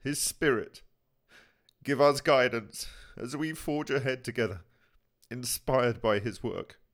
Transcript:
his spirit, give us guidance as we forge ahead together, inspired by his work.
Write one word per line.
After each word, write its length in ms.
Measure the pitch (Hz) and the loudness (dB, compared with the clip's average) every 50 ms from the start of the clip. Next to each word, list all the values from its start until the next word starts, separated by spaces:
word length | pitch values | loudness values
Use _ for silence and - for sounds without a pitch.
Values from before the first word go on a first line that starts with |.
his 200 | _ 131 147 - | _ -6 -4 -2
spirit, 600 | - - - - 160 151 127 107 87 - _ - - _ _ _ _ _ _ _ _ _ _ - _ _ _ _ _ _ _ _ - | -4 -4 -4 0 2 2 2 2 0 -6 _ -20 -20 _ _ _ _ _ _ _ _ _ _ -20 _ _ _ _ _ _ _ _ -4
give 160 | 131 143 131 | -4 2 6
us 200 | 143 147 143 131 | 6 6 6 4
guidance 680 | - - 147 131 123 - 113 117 104 101 - - - - - - - - - | 2 4 4 4 4 2 0 -4 -8 -8 -14 -12 -12 -12 -14 -18 -20 -20 -14
as 200 | - - 123 143 | -12 -10 -8 -6
we 160 | 143 156 160 156 | -6 -6 -6 -8
forge 400 | - - - 147 151 151 - 143 | -8 -6 -4 -4 -4 -2 0 -2
ahead 320 | 139 120 131 131 127 - | 0 0 -2 -4 -4 -6
together, 380 | - 113 - 117 110 110 87 - _ _ _ _ _ _ _ _ _ _ _ _ _ | -6 -2 -2 -2 -2 -2 -8 -14 _ _ _ _ _ _ _ _ _ _ _ _ _
inspired 720 | - 127 123 120 - - _ - 131 131 123 120 113 92 - | -12 -10 -6 -6 -6 -6 _ 0 2 4 4 2 0 0 2
by 160 | 110 104 104 | 2 2 2
his 240 | 95 120 95 - - | 0 -4 -8 -6 -6
work. 380 | 117 90 87 - _ - _ _ _ | -6 -6 -6 -8 _ -14 _ _ _